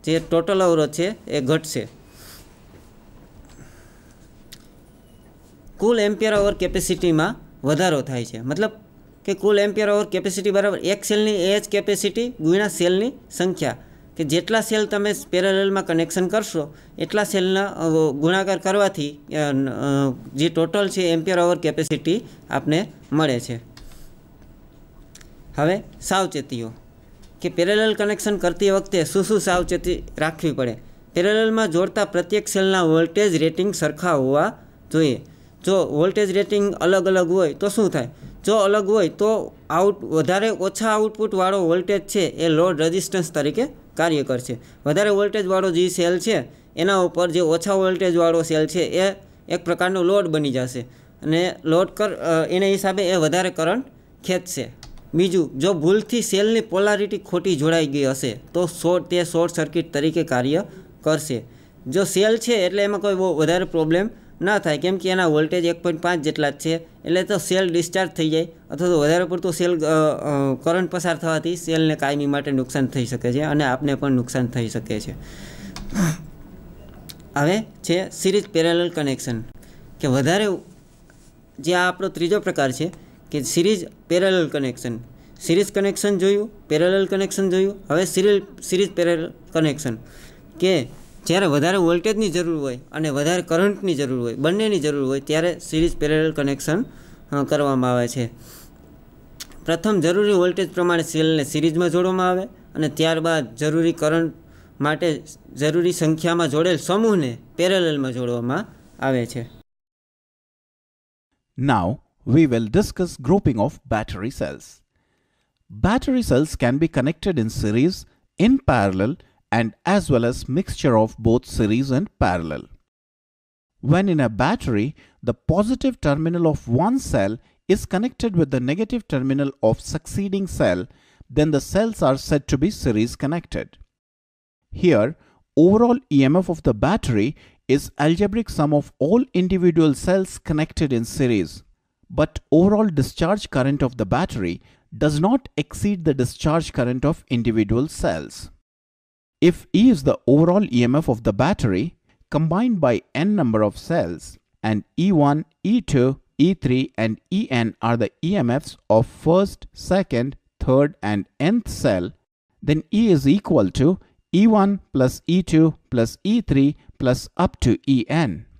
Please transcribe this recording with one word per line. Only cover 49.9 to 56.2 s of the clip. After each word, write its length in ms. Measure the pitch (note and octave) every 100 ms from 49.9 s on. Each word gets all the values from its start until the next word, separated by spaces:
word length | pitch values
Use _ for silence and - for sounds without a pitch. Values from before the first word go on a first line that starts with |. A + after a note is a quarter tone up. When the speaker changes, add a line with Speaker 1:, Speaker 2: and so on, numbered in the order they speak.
| F#3+
Speaker 1:
લોડ 240 | F3 G3+ F3+
બની 260 | D#3 C#3+
જશે 280 | B2+ B2+ B2 A#2 - - -
અને 320 | D3 D#3+ F3+ -
લોડ 220 | - E3 F#3
કર-, 280 | - G#3+
અ, 320 | F3+ D#3 D#3+ D3
એના 200 | F3+ G3
હિસાબે 360 | G3 G3 F#3+
એ 140 | F#3 F#3
વધારે 340 | D#3 E3+ F#3
કરંટ 340 | - D#3+ A3+ C4+ - - -
ખેંચશે. 480 | - F3+ F3+ - A2+ - - - -
બીજું, 440 | D3+ F#3 F3+ D3+ C3
જો 160 | D#3+
ભૂલથી 480 | F#3 D#3 G#3 G#3+ A#3+